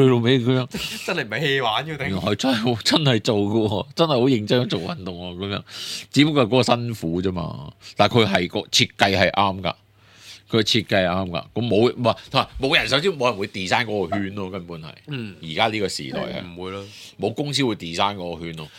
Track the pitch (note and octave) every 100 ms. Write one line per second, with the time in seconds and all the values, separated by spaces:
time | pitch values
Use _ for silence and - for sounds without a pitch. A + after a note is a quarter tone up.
0 | C3 B2 A#2 C3+ A#2 C3 B2 - - A3
1 | - F3 A#2 A2 C#3 C#3 A#2 G#2+ D#3 D3
2 | B2+ F#2+ G#2+ G#2 B3+ A#2+ B2 A#2 - D#3
3 | C#3+ A2+ - G#2 G2+ A2+ G#2+ G2+ - -
4 | E3 C3 C3+ A#2 G#2 B2+ A2+ G2+ F2+ F2
5 | F#2 F2 F2+ F2 G2 F#2+ - - - -
6 | - C3+ D3+ C#3+ G#2+ B2+ A2+ A#2+ A#2+ A2
7 | E2 E2+ F#2 F2+ D#2 - C#2+ - - -
8 | G2+ A#2+ G#2 F#2+ F2+ G#2 - - - -
9 | G2+ F#2+ F#2 - G2+ F#2+ F2+ - _ _
10 | _ - - - - A2+ G#2 A#2 - G2+
11 | F2+ F#2 F#2 E2+ - - A#2+ G2+ A#2+ -
12 | A2+ - - C3+ - - C3+ D#3+ A2 C3+
13 | F#3+ D3+ B2 G2+ G#2 G#2 F2+ A#2+ A2+ G#2
14 | F2 G2+ G2 G2+ F#2 F#2+ E2+ E2 D#2 -
15 | - C3+ G#2+ D#2 D#2+ D#2 A2+ G#2+ F#2 -
16 | C#2 C2+ B1 - F2 F2 F#2 G2 G2+ -
17 | - - G2 A2+ D3 C3+ B2+ G#2+ E2 E2+
18 | G2+ G2+ F2 E2 E2+ D#2+ D#2